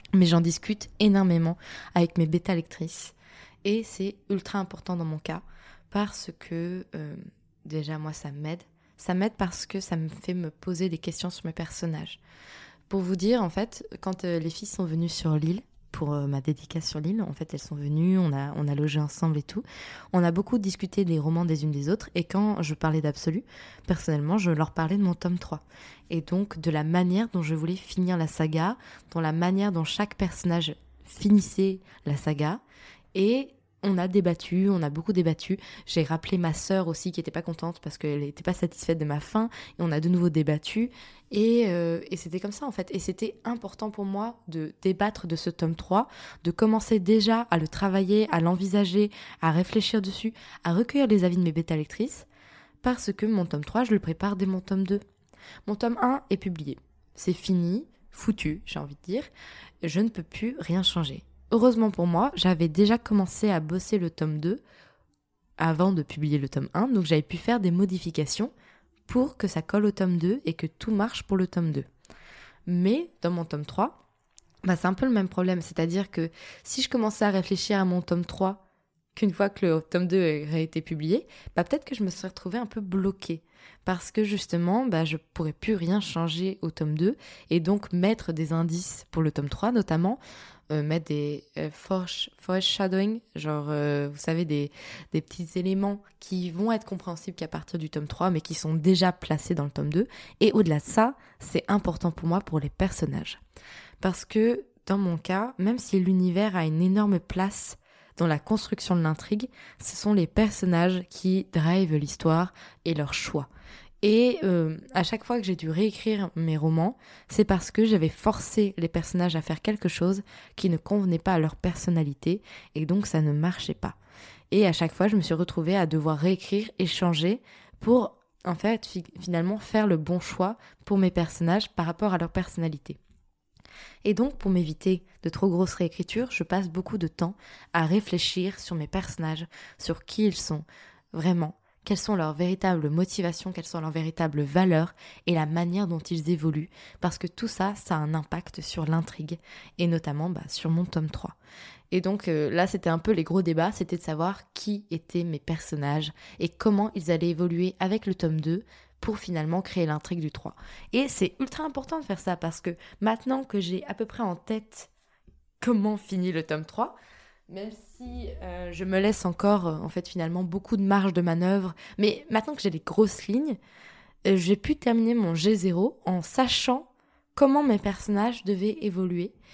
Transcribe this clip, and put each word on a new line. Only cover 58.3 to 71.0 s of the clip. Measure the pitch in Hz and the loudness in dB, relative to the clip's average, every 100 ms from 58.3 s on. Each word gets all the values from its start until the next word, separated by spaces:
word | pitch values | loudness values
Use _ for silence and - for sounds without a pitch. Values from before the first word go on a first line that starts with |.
| 214 151 151 | -2 -4 -6
j'ai | - - | -8 -10
envie | 143 143 | -10 -12
de | - | -6
dire. | 226 - - - - - _ | -6 -6 -18 -20 -20 -20 _
Je | 165 156 | -2 0
ne | 226 | 0
peux | 220 | -2
plus | 160 - 220 277 | -10 -6 -6 -6
rien | - 180 | -2 0
changer. | 185 175 147 135 - - - | 2 0 -2 -6 -16 -20 0
Heureusement | 226 247 226 220 | 6 6 6 2
pour | 190 175 | 2 2
moi, | 170 262 | 4 2
j'avais | 349 185 165 165 | 2 2 4 2
déjà | 156 208 233 | 4 4 4
commencé | - 208 185 - 214 | 4 2 2 0 2
à | 175 | 2
bosser | 156 180 - 208 | 0 -4 0 0
le | 170 | 0
tome | - 156 151 | -2 -2 0
deux | 165 247 - - - _ _ _ _ _ _ - | -2 -2 -8 -20 -20 _ _ _ _ _ _ -2
avant | 160 156 185 | 0 4 4
de | 180 | 2
publier | 139 151 151 147 | -2 -2 0 0
le | 135 | 0
tome | 147 139 | -4 -2
un, | 170 254 | 0 2
donc | 220 | 2
j'avais | 156 156 | 4 2
pu | - 170 | 2 -4
faire | - 240 | 0 2
des | 185 | 4
modifications | 175 196 180 170 160 147 - 233 - _ _ _ _ - | 4 2 0 -4 -4 -2 -2 -4 -6 _ _ _ _ -2
pour | 247 262 - | 0 0 -2
que | 196 | -2
ça | 160 | -2
colle | - 208 | 0 2
au | 208 | 2
tome | 202 185 175 | 2 2 2
deux | 175 254 - | 2 0 -2
et | |
que | - 156 | -4 -8
tout | - - | -6 -2
marche | 208 | 0